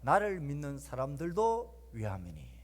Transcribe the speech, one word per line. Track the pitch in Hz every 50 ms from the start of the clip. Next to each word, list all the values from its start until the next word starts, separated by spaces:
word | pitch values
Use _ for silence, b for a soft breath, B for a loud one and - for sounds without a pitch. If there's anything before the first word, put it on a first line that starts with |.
나를 | - 127 156 202 208 208 196 180
믿는 | 151 143 143 147 147 143 143 139
사람들도 | 139 - - 123 131 139 143 139 160 170 170 202 220 226 226 233 247 - - - - -
위함이니. | - 113 107 104 95 95 90 87 82 78 67 62 64 -